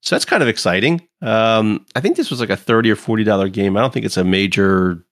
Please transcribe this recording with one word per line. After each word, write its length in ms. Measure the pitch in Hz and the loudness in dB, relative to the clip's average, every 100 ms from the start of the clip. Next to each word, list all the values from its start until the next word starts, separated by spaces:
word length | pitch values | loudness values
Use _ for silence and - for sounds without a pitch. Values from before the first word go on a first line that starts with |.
So 140 | - - | -2 -4
that's 80 | |
kind 180 | - 349 | -2 0
of 60 | 131 | 0
exciting. 580 | 110 101 90 123 165 _ _ | 0 -2 0 0 -2 _ _
Um, 640 | 127 110 113 113 110 107 _ | -2 0 2 2 2 -2 _
I 60 | 123 | -4
think 160 | 175 349 | -2 -2
this 120 | 311 | -4
was, 120 | 123 | -4
like, 100 | 117 | -4
a 60 | 98 | -4
thirty 340 | - 113 113 | 0 2 2
or 60 | 104 | 0
forty 260 | - 110 | -2 -2
dollar 260 | 107 101 98 | 2 2 0
game. 280 | 98 98 98 | 0 0 0
I 40 | |
don't 140 | 127 | 0
think 100 | 127 | -2
it's 120 | 107 - | -6 -2
a 80 | |
major 800 | 92 95 98 90 98 92 92 85 _ | 0 2 0 0 2 2 0 -4 _